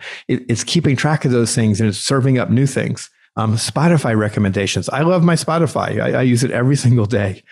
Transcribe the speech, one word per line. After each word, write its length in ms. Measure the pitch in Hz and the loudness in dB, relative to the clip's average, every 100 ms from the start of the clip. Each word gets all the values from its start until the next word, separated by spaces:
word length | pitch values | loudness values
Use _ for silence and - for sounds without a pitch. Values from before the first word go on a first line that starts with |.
| - - - | -8 -12 -6
It, 160 | 127 - | -4 -2
it's 160 | 117 | -4
keeping 320 | - 170 156 127 | -2 0 0 0
track 300 | 151 156 143 | 0 0 0
of 60 | |
those 220 | 123 113 | 0 0
things 240 | - 110 101 | 0 0 2
and 100 | 110 | 0
it's 100 | 98 | -2
serving 400 | - 139 131 127 | -2 0 2 2
up 120 | - | 2
new 160 | 113 139 | 2 0
things. 440 | 123 113 120 - _ _ - | 0 -4 -6 -12 _ _ -4
Um, 200 | 110 110 | -2 -2
Spotify 600 | - 147 165 165 127 110 | -2 0 2 2 2 0
recommendations. 720 | 107 117 101 95 95 101 85 | 0 0 0 0 -2 -2 -4
I 140 | 127 | -2
love 200 | 165 180 | 2 2
my 120 | 170 | 2
Spotify. 680 | 165 - 165 160 - 98 107 | 2 0 0 0 -2 -4 -2
I, 200 | 113 131 | -2 0
I 20 | |
use 200 | 127 120 | 2 2
it 80 | 127 | 0
every 260 | 117 127 143 | 0 0 2
<laughs> 80 | |
single 200 | 123 120 | 2 2
day. 400 | 104 107 101 95 - | 2 0 -2 -6 -14